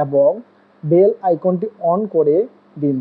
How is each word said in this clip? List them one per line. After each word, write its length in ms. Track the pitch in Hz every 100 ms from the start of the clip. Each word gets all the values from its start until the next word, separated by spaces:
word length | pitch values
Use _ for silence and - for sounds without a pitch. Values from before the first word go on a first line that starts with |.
এবং 260 | 143 139 143 202 240 _ _ _
বেল 280 | 151 170 196 226 190
আইকনটি 400 | 160 185 180 214 - 170
on 100 | 180 214 165
করে 200 | 147 160 240 - _ -
দিন, 180 | 143 131